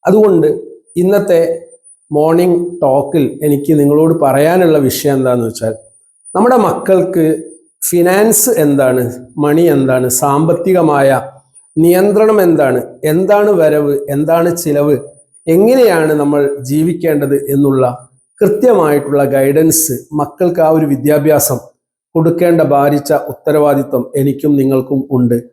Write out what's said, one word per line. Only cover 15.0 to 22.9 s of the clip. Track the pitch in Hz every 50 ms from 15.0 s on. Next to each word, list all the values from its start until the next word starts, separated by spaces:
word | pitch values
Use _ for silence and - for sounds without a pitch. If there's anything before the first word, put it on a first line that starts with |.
| - - - _ _ _ _ _ _
എങ്ങനെയാണ് | 165 165 180 202 226 254 269 247 220 180 165 156 156
നമ്മൾ | 151 151 143 143 147 147 143 143 143 135
ജീവിക്കേണ്ടത് | 123 127 139 151 156 170 170 170 - 165 151 143 143 139 139 139 - 139
എന്നുള്ള | 139 139 143 139 135 135 131 123 - - - _ _ _ _ _ _ _
കൃത്യമായിട്ടുള്ള | 208 - - - - 247 226 196 165 151 147 143 143 139 143 143 139
ഗൈഡൻസ് | 131 139 135 135 135 143 156 160 160 160 - - - 131 120 - _
മക്കൾക്ക്, | 151 151 143 143 - _ 185 175 170 170
ആ | 160 156
ഒരു | 160 160 160
വിദ്യാഭ്യാസം | 143 139 127 120 147 151 147 139 156 151 147 - - 131 117 - - _ _ _ _ _ _ _ _ _
കൊടുക്കേണ്ട | 165 160 170 170 175 180 175 170 160
ഭാരിച്ച | 156 139 143 139 139 143